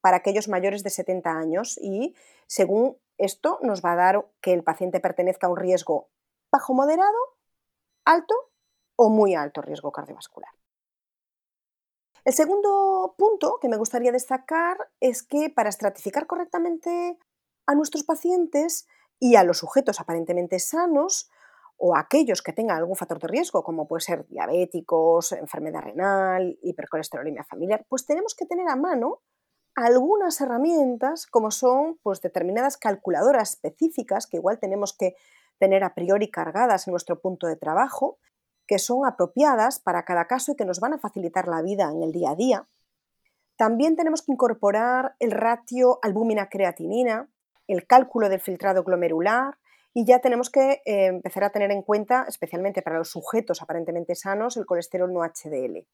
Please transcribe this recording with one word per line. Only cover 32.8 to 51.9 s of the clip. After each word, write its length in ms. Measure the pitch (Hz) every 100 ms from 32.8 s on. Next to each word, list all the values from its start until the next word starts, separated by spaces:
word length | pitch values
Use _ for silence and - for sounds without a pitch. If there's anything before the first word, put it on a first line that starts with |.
| 220 196 - 160 214 269 214
específicas 720 | - 202 - 320 320 226 202 -
que 120 | 170
igual 200 | 185 208
tenemos 380 | 196 196 196 -
que 200 | 185 185 _ _ _ _
tener 260 | 196 196
a 100 | 190
priori 360 | - 175 202 208
cargadas 560 | - 165 175 247 196 -
en 60 |
nuestro 280 | 175 - 170
punto 260 | 190 180 170
de 100 | 160
trabajo, 600 | 160 165 269 - 269 - _ _ _ _ _
que 120 | 196
son 280 | - 247 269
apropiadas 720 | 254 175 - 294 247 220 277
para 260 | - 175
cada 220 | - 180 -
caso 260 | 254 254
y 40 | 285
que 80 |
nos 160 | 196 180
van 140 | 226
a 40 | 302
facilitar 480 | 208 - 170 175 180
la 140 | 165
vida 300 | 165 196 170
en 120 | 156
el 100 | 165
día 180 | 160 147
a 60 | 151
día. 320 | 247 220 - _ _ _ _ _ _ _ _ _
También 400 | 220 226 302 320
tenemos 260 | 320 311
que 100 | -
incorporar 840 | 262 247 233 202 208 233 254 269 -
el 120 | 240
ratio 680 | 233 226 240 - 247 254 247
albúmina-creatinina, 1300 | 226 196 226 214 196 - 190 175 165 214 247 220 285 _ _ _ _
el 180 | 185 -
cálculo 420 | 254 254 233 208
del 120 | 190
filtrado 420 | - 180 196 190
glomerular 760 | 180 180 175 160 180 233 269 - _ _ _
y 120 | -
ya 160 | 226 247
tenemos 300 | 254 240 247
que, 320 | - 269 277 -
eh, 200 | 202 190
empezar 380 | 185 170 190
a 60 | 202
tener 200 | 208 202
en 120 | 202
cuenta, 420 | 190